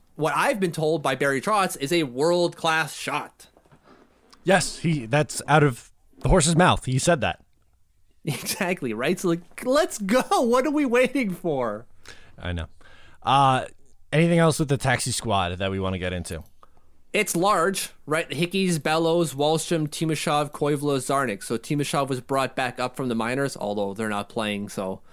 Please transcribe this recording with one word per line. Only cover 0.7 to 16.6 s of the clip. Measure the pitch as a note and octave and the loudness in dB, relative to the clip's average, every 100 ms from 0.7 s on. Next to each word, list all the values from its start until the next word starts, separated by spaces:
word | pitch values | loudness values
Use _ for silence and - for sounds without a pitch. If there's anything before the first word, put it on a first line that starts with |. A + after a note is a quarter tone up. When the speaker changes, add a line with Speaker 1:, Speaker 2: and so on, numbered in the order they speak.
Speaker 1:
told | D#3+ D#3 D#3+ | 0 0 0
by | C#3 | 0
Barry | C3 C#3+ C3+ | 0 0 0
Trotz | - G#3+ F#3 - | 0 0 0 -2
is | C#3 | -2
a | E3+ | 0
world-class | C#3+ B2 D#3+ F3 F3 - E3 D#3+ D3 | 0 0 2 2 0 0 0 0 -2
shot. | - - C#3+ - _ - _ _ - _ - _ _ _ - | -6 -6 -6 -6 _ -20 _ _ -20 _ -20 _ _ _ -8
Speaker 2:
Yes, | E3+ F#3+ - - | 2 2 2 -2
he, | E3 D3+ A2 | -2 0 0
that's | C#3+ D3+ - - | 0 0 -4 2
out | D3+ | 4
of | D3 A#2+ - _ _ - | 4 0 -12 _ _ -6
the | C3 | 2
horse's | F3+ D3 D#3+ | 4 4 4
mouth. | F3 G#2 | 4 4
He | - C3 | 0 0
said | - E3 | 2 2
that. | G2+ - _ _ _ _ _ _ _ _ | 0 -4 _ _ _ _ _ _ _ _
Speaker 1:
Exactly, | E3+ C3 G3 - F3+ F3+ C3 | -6 -6 -6 -4 -2 -2 -4
right? | G#2+ C3+ F#3 | -2 -2 0
So, | F#3 | 0
like, | E3+ - - | -2 -4 -8
let's | B3 C#4+ F4 - | 0 2 2 -2
go. | G3 B3+ - G4 | 0 0 2 2
What | B3 B3 C#4+ | 4 2 2
are | |
we | D4 | 2
waiting | C#4 A#3+ B3+ C#4 G#3+ | 2 2 2 2 -2
for? | E3+ F3 C#3 A#2 G#2 - - - - - - | -2 -2 -2 -2 -4 -12 -20 -20 -20 -20 -12
Speaker 2:
I | F2+ | -6
know. | E2+ D#2+ - - - - - | -6 -8 -14 -20 -20 -20 -8
Uh, | - C3+ C3+ C3 F2 - - - - | 2 4 6 4 -2 -12 -20 -20 -4
anything | D3 E3+ E3+ | 2 4 4
else | E3 D3 | 4 2
with | D3 | 0
the | C#3 | 0
taxi | C3 A#2+ - | 0 0 0
squad | A2+ A#2 A#2 F2 F2+ | -4 0 0 0 -2
that | G2 | -2
we | G2 | -2
wanna | F#2 F#2 | -2 -2
get | F2+ | -4
into? | F2+ E2+ E2 - - | -4 -6 -10 -12 -20